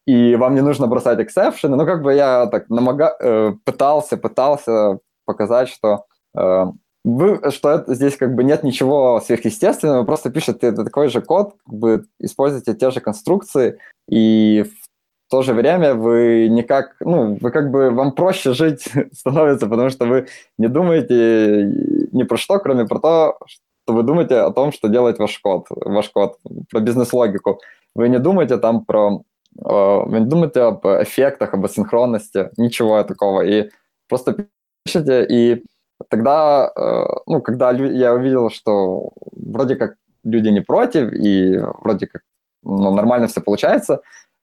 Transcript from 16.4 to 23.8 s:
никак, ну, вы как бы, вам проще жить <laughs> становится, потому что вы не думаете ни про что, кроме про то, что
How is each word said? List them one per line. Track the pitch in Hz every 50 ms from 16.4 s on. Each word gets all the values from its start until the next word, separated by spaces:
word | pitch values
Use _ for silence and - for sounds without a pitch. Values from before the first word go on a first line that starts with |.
| 113 110
никак, | 113 120 117 - 139 139 - - _ -
ну, | - 156 - 139 113 107 101 95
вы | 113 123
как | - 156 147 135
бы, | 123 139 135 127
вам | 117 127 139 143
проще | 135 - 175 190 185 - - 135 123
жить | 131 160 160 139 - - - - 147
<laughs> | - -
становится, | - - - 180 143 160 156 143 139 110 117
потому | 104 113 113 127 135
что | 131 - 123
вы | 120 131 131 131 - - - - _ _ -
не | 113 113
думаете | 127 160 185 175 165 160 - - 123 120 113 113 113 110 107 104 104 104 101 101 - - - - - - - -
ни | - 127
про | 120 - 117 113
что, | - - 170 -
кроме | - 143 131 123 113
про | 101 113 -
то, | - 156 165 160 156 143 - - -
что | - - _ _ _ _ _